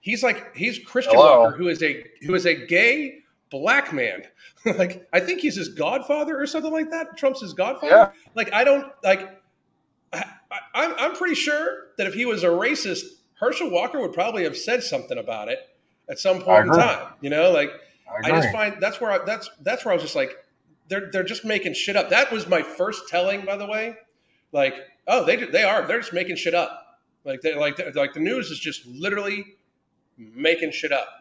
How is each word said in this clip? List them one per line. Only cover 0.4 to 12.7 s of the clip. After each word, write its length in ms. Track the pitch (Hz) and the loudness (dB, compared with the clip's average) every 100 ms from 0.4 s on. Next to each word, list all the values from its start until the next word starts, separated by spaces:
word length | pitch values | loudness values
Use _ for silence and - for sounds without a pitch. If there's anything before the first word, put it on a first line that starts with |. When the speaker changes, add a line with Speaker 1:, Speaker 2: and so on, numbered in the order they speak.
| - - | -6 -8
Speaker 1:
he's 220 | 208 185 | -6 -6
Christian 380 | - 240 - - | -6 -4 6 10
Speaker 2:
Hello. 240 | 156 131 | 10 10
Speaker 1:
Walker, 180 | 113 151 | 8 4
who 100 | 175 | -2
is 140 | 160 | 0
a, 220 | 156 143 - _ | -2 -4 -10 _
who 140 | 147 180 | -2 0
is 100 | 175 | 2
a 220 | 156 - | 0 2
gay 540 | 170 233 277 285 - _ _ _ | 4 4 2 -4 -10 _ _ _
black 420 | 139 165 269 - | -6 2 2 0
man. 300 | 151 117 90 - _ - _ - | -2 -2 -4 -12 _ -20 _ -4
<laughs> 0 | |
Like, 420 | 185 180 - - | 0 0 -2 -2
I 60 | 180 | 0
think 200 | - 359 | 0 -4
he's 160 | 302 196 | -4 -4
his 140 | 165 | -8
godfather 720 | - 151 262 - 294 294 294 | -4 -2 -2 -2 -4 -2 -4
or 60 | 294 | -4
something 260 | 311 311 | -4 -4
like 200 | 320 311 | -4 -4
that. 260 | 320 320 - | -6 -10 -2
Trump's 240 | 277 262 | -2 -2
his 120 | 202 | -10
godfather. 420 | 156 196 - 294 202 | -4 -4 -2 6 6
Speaker 2:
Yeah. 160 | 196 - _ - | 6 2 _ -6
Speaker 1:
Like, 180 | 220 | -2
I 100 | 208 | 2
don't, 220 | 262 277 277 - | 4 4 0 -6
like, 380 | 196 190 190 - _ _ _ _ _ _ _ | 0 0 -2 -18 _ _ _ _ _ _ _
I, 120 | - - - _ | -10 -10 -14 _
I, 80 | 202 - - | -14 -8 -2
I'm, 180 | 320 - | -2 -2
I'm 160 | 277 339 | -4 -2
pretty 200 | 359 302 | -4 -2
sure 520 | - 294 320 - - - | -2 -2 -2 -8 -16 -6
that 80 | 190 | -6
if 80 | |
he 120 | 190 247 | -2 -4
was 180 | 214 | 0
a 60 | 175 | 2
racist, 520 | 170 226 | 2 0